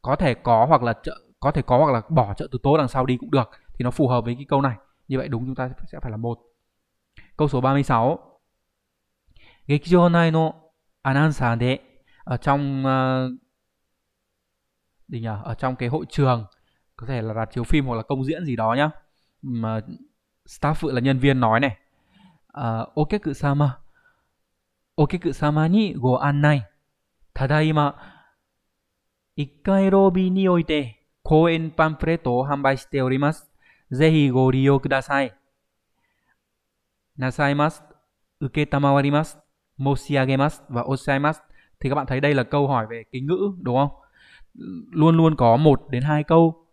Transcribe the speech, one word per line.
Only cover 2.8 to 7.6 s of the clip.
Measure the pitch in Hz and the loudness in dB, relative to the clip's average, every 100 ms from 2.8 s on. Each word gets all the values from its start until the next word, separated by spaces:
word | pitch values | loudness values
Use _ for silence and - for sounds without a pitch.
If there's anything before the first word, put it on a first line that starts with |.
| 135 | 2
sau | 135 127 | -2 -2
đi | 127 | -2
cũng | - | 0
được, | 139 120 - _ | -2 -2 -10 _
thì | - | -6
nó | 123 | -6
phù | 123 139 | 0 0
hợp | 123 113 | 0 -2
với | 120 | -8
cái | 139 | -2
câu | 139 | 0
này. | 135 110 _ _ _ | 0 -4 _ _ _
Như | 131 | -6
vậy | 131 | -4
đúng | 120 127 | -6 -6
chúng | 131 | -6
ta | 131 127 - | -8 -8 -14
sẽ | 156 | -10
phải | 123 | -10
là | 110 | -8
một. | 120 117 _ _ _ _ _ _ _ - - - | -8 -8 _ _ _ _ _ _ _ -20 -20 -4
Câu | 151 | -2
số | 131 | 0